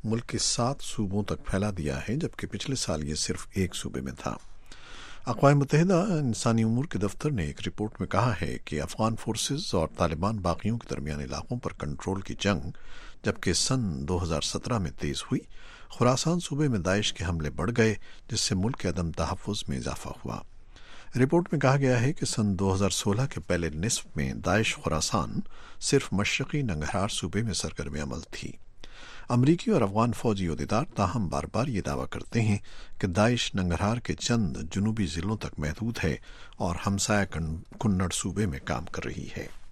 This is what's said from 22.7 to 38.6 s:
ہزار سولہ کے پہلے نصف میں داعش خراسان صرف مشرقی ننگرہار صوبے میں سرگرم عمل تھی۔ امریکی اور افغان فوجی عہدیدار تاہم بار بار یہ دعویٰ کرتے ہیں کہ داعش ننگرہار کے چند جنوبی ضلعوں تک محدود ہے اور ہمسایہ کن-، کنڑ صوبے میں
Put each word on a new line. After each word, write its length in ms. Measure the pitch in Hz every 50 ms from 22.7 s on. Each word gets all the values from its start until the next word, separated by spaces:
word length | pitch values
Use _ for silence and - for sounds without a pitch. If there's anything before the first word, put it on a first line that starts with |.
| 95
ہزار 160 | 92 98 95
سولہ 320 | - - - 104 98 107 135 135 -
کے 80 | - -
پہلے 220 | - 90 85 85 80
نصف 480 | 73 78 85 117 - - - - -
میں 160 | - 71 65 60
داعش 420 | - - 85 90 107 113 - -
خراسان 540 | - - 73 76 78 - - - 98 73 - - - - - - - - - - -
صرف 280 | - - - - - -
مشرقی 500 | - 95 104 - - - - - - 147
ننگرہار 460 | 139 113 90 76 78 - - 101 95
صوبے 340 | 110 - - - 90 80 98
میں 120 | 117 110 87
سرگرم 400 | - - 82 - - - 76 73
عمل 260 | 73 73 69 64 - - -
تھی۔ 200 | - - - - - - - - - - - - - - - - - - - -
امریکی 420 | 120 120 127 139 175 175 - 220
اور 100 | 214 156
افغان 300 | 113 98 98 110 113 120
فوجی 360 | 113 - - 120 107 98 95
عہدیدار 360 | 85 78 76 73 - - 110 147 - -
تاہم 340 | - 101 90 - 120 101 78
بار 140 | 69 69 73 73 -
بار 140 | - 120
یہ 140 | 160 123 95
دعویٰ 260 | 76 - 71 64 65 -
کرتے 320 | - - - - - 120
ہیں 160 | 110 107 101 104 - - - - - - - -
کہ 60 | -
داعش 480 | 98 85 107 104 117 123 117 - - -
ننگرہار 420 | 98 92 87 85 80 98 104 117
کے 160 | 120 - - -
چند 440 | - - - 120 117 107 82 64
جنوبی 480 | - - 80 - 95 101 110 110 104 101
ضلعوں 320 | 78 76 82 85 101 110
تک 220 | 107 - 71 - -
محدود 380 | 76 76 78 - 110 117 113 - -
ہے 140 | 87 65 - - - - - - - -
اور 180 | - 107 90 85 82 -
ہمسایہ 380 | - 101 98 - - 107 101 98
کن-، 320 | - - 80 82 78 80 85 - - - -
کنڑ 280 | - 107 98 90 92 87 -
صوبے 320 | - - 101 85 98 110
میں 140 | 95 69 65